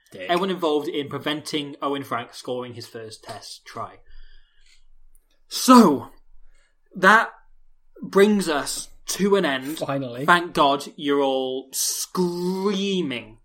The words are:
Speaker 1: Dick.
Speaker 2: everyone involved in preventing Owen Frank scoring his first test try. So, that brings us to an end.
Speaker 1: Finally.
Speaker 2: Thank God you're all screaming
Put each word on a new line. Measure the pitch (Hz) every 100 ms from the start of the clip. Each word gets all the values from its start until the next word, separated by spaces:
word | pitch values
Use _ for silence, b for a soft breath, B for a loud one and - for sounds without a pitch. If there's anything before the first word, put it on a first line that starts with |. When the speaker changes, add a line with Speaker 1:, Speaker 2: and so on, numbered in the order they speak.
| _
Speaker 1:
Dick. | 196 185
Speaker 2:
everyone | 175 190
involved | 180 165 151 143
in | 165 131
preventing | 143 151 151 147 156 143 139
Owen | 143 139
Frank | 135 117 123
scoring | - - 123 123
his | 120 113
first | 117 110 -
test | - 104 - - -
try. | - 104 - b b b b b b b b - - - - _ _ _
So, | - - 254 196 131 - - - - - - _ _ _
that | - 190 220 214 - - - - - _ -
brings | 262 190 208 208 165
us | 147 131 - - - -
to | - 196 196
an |
end. | 165 131 131 156
Speaker 1:
Finally. | 143 139 127 120 151
Speaker 2:
Thank | 175 170
God | 165 143 143 - -
you're | 143 143
all | 139 131 131 131 -
screaming | - - - - - 180 175 180 190 196 190 196 190 151 123 107 107